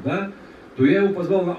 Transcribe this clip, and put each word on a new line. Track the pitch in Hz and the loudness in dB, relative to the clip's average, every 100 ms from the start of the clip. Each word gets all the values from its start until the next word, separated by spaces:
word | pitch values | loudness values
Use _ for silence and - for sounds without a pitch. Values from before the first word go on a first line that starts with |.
да, | - 196 196 - - - - - | -6 -4 -6 -12 -20 -20 -14 0
то | |
я | 135 196 | 2 4
его | 196 | 2
позвал | 180 156 190 | 0 0 0
на | 175 | 0